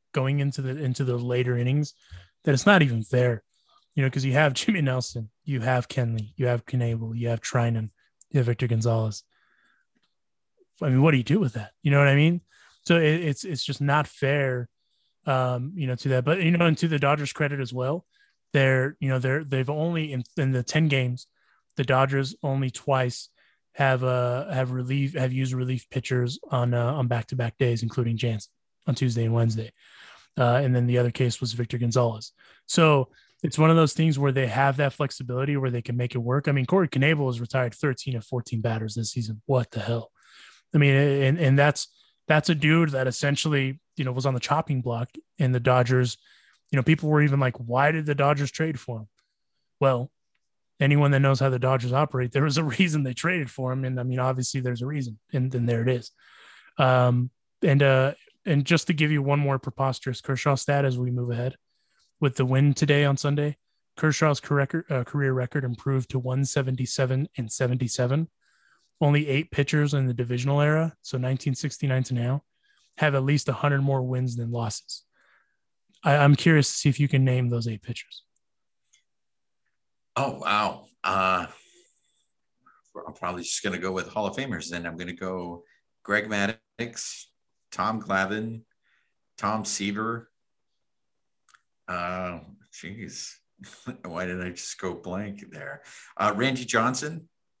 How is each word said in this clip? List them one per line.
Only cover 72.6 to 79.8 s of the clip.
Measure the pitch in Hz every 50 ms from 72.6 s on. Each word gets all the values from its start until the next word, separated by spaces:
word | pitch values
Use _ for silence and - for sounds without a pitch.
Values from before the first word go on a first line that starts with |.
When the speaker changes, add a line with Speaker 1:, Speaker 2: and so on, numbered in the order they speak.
| _ _ _ _ _ _ _ -
Speaker 1:
have | 160 151 139
at | 135 131
least | 135 147 139 - -
a | 127
hundred | - - 147 143 135 139
more | 139 135 131 127
wins | 127 127 127 127 127 117
than | 117 117 117
losses. | 117 117 113 110 - - _ - - - _ _ _ _ _ _ _ _ _ _ _ _ _ _ _ _ _ _ _ _ -
I, | 175 139
I'm | 147 143 143 147
curious | - - 165 160 151 135 -
to | -
see | - - 147
if | 131 -
you | 143 135
can | - 135 131
name | 131 127 127 127 120
those | 120 117 113 117
eight | 113 104 _
pitchers. | - 113 - - _ - - _ _ _ _ _ _ _ _ _ _ _ _ _ _ _ _ _ _ _ _ _ _ _ _ _ _ _ _ _ _ _ _